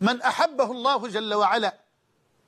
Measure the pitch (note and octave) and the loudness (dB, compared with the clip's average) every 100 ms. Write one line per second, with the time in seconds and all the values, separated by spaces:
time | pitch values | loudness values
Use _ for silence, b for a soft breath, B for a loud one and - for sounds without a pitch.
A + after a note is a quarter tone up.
0 | G3 B3 B3 - E4 C#4 A3 B3 B3+ C4+ | -2 0 -2 0 0 2 -2 0 0 0
1 | A#3 G3+ A3 G#3 G3 A3+ G3+ - _ _ | -2 -6 -2 0 2 2 0 -4 _ _
2 | _ _ _ _ | _ _ _ _